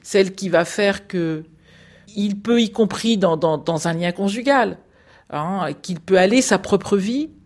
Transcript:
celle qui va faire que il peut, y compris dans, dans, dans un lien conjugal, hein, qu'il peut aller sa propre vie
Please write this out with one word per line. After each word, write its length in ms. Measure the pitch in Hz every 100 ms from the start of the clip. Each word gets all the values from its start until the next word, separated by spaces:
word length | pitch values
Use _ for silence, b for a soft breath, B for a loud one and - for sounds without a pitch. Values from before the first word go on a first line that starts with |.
celle 320 | - 202 190
qui 140 | 190 196
va 160 | 170
faire 420 | 170 - 202 196 -
que 380 | 185 165 156 160 b b b b b - 208
il 240 | 208 202
peut, 200 | 220 240
y 80 | 220
compris 480 | - 214 - 226 220
dans, 180 | 185 160
dans, 220 | 165 151
dans 300 | - 160 170
un 40 |
lien 180 | 165 175
conjugal, 680 | 175 196 214 247 277 214 175 _ b b b _
hein, 380 | 147 156 190 160 143
qu'il 180 | - 175
peut 180 | - 190
aller 220 | 185 247
sa 180 | 254 190
propre 380 | - 196 - 202
vie 320 | 196 254 311 -